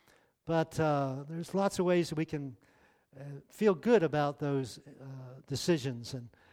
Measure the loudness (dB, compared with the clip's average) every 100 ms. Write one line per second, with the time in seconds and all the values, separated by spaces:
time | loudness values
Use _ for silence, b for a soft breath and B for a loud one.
0 | b b b b 0 0 2 0 2 2
1 | 0 -4 -8 -10 -4 0 0 2 2 2
2 | 2 -2 -4 -6 -8 -12 b b b b
3 | b -18 -14 -16 -16 2 4 4 4 4
4 | 4 2 0 0 0 0 -2 -10 -18 -18
5 | -16 -14 -16 -16 -8 -2 2 2 0 -6
6 | -8 -10 -12 b b